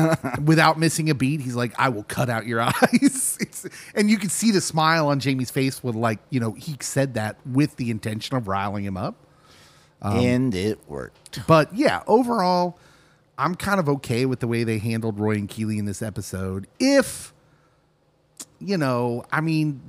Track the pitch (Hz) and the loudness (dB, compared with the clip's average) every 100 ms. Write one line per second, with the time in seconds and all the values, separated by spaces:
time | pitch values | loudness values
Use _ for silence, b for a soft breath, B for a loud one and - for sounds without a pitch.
0 | 160 160 135 127 147 160 156 160 160 - | 2 2 -2 -2 4 6 4 4 0 0
1 | 156 135 131 156 131 120 120 - 131 104 | -2 0 0 0 -4 -4 -4 0 0 -2
2 | 104 - 123 113 107 113 120 - - 240 | -8 -4 -2 -2 -2 0 0 2 2 4
3 | 277 - - - 220 - - B B 214 | 2 0 -4 -6 -8 -10 -16 B B -2
4 | 208 214 185 - 226 190 - 160 156 165 | 2 2 0 0 2 2 2 2 4 4
5 | 147 139 127 131 120 143 135 - 127 110 | 2 2 0 -2 -2 0 -2 -2 -6 0
6 | 117 110 - 131 113 104 - 139 - 139 | 0 0 -4 -2 -2 -4 -12 -10 -4 -2
7 | 139 113 107 - 135 127 147 - 120 110 | 0 -2 -6 -8 -2 0 0 0 -4 -4
8 | 113 110 - 131 104 98 101 101 101 92 | -4 -6 -4 -4 -2 -2 -2 -4 -6 -6
9 | 139 233 _ b b b b b b b | -6 -10 _ b b b b b b b
10 | 101 113 123 123 131 92 104 107 - 71 | -2 2 4 2 2 0 -2 -2 -8 -12
11 | 60 - - - 107 160 147 202 294 90 | -12 -16 -16 -10 4 4 4 2 0 0
12 | - 220 240 233 180 180 180 - b b | 2 2 4 0 2 2 0 -4 b b
13 | b b b - 143 180 196 196 147 143 | b b b -4 -2 -2 0 0 2 0
14 | - 120 131 127 120 117 113 110 113 113 | 0 0 0 0 -2 0 0 0 0 -2
15 | 113 101 107 104 101 - 107 107 104 95 | -2 0 0 0 -2 -4 -4 -2 -4 -4
16 | 107 98 - 95 95 95 95 _ 262 277 | -6 -8 -8 -6 -4 -6 -10 _ 4 4
17 | - - - _ b b b b b _ | 2 -6 -16 _ b b b b b _
18 | _ _ _ - - _ 170 190 135 123 | _ _ _ -20 -20 _ -4 0 2 2
19 | 123 120 - 147 160 156 151 135 | 0 -4 -4 -2 0 2 0 -2